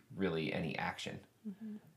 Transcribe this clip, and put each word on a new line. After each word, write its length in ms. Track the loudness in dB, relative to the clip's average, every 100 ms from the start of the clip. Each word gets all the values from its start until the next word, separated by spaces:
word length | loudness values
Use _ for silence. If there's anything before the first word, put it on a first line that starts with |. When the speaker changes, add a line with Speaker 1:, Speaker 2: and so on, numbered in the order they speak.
| -10 2
Speaker 1:
really 380 | 4 4 2
any 240 | 2 2 0
action. 420 | 0 -2 -4 -6 -10 _ -10
Speaker 2:
Mm-hmm. 280 | -8 -8 -10 -12